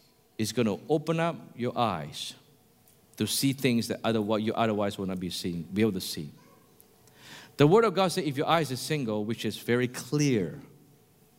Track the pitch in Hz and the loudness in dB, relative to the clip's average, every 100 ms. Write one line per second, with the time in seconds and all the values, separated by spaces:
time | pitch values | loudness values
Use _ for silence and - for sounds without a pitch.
0 | _ _ _ - 107 - 113 95 - 156 | _ _ _ -6 -2 0 0 0 0 0
1 | 151 165 170 147 - - 120 123 117 87 | 0 0 0 -4 -10 -6 -4 0 0 0
2 | 73 - - - - _ _ _ _ _ | -6 -10 -12 -14 -20 _ _ _ _ _
3 | _ - 107 - 139 135 135 117 107 107 | _ -4 -2 2 0 2 2 2 0 -2
4 | - 113 104 107 107 - 113 104 101 98 | 0 0 2 0 0 0 0 2 -2 -2
5 | 95 92 90 - 98 87 80 95 110 95 | -4 -4 -6 -6 -4 -6 -4 2 2 2
6 | - - 73 - - - - - - _ | -4 -8 -10 -14 -20 -20 -20 -20 -20 _
7 | - - - - - - 147 202 233 175 | -20 -20 -20 -20 -8 4 6 8 6 4
8 | 190 180 151 131 147 160 147 127 - 156 | 2 0 -2 -2 2 2 2 -4 -4 -2
9 | 123 107 107 113 113 98 - 120 123 123 | -2 -2 -2 -4 -4 -4 0 2 0 -4
10 | - 147 147 120 85 71 - - - - | -4 0 2 2 0 -4 -16 -20 -20 -20
11 | _ _ _ | _ _ _